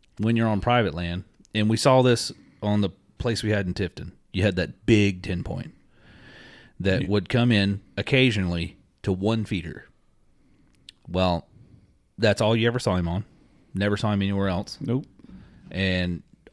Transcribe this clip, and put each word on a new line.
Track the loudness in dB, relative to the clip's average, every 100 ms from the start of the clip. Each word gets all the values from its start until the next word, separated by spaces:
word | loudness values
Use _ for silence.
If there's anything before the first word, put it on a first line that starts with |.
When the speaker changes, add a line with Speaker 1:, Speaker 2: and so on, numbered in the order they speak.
| _ -4
Speaker 1:
when | 0 2
you're | 2
on | 0
private | 2 2 2
land, | -2 -4 -6 -8 _ _
and | -2 0
we | 4
saw | 4 6
this | 6 2 -2 -10 _ _
on | -2 0
the | 0 -4 _ -6
place | -4 -2
we | 0
had | -2 -2
in |
Tifton, | -4 -6 -6 -14 -16 _
you | 0
had | 0 0
that | -4 -4 4
big | 4 4 0
ten | -6 -6
point | -6 -8 -10 -16 _ _ -20 -20 -20 -20 -20 -20 -20 -4
that | 0 0
Speaker 2:
Yeah. | 0
Speaker 1:
would | -2 0
come | 2 4
in | 4 2 -2 -6 -8
occasionally | 0 2 2 2 -2 -2 -6 -10 _ _
to | -4
one | -2 0 -2 -2
feeder. | -6 -6 -12 -18 _ _ _ _ _ _ _ _ _ -20 -20 -6
Well, | 0 0 0 -6 -18 -20 -20 _ _ _ 0
that's | 0 2
all | 2 2
you | 2
ever | 0
saw | 0 0
him | 0
on. | -4 -6 _ _ _ _
Never | -4 -2 0
saw | 0
him | 0
anywhere | 0 0 -2
else. | -2 -6 -8
Speaker 3:
Nope. | -4 -4 -6 -16 -20 -20 -20 -20 -12
Speaker 1:
And | -4 -2 -2 -2 -6 -10 _ _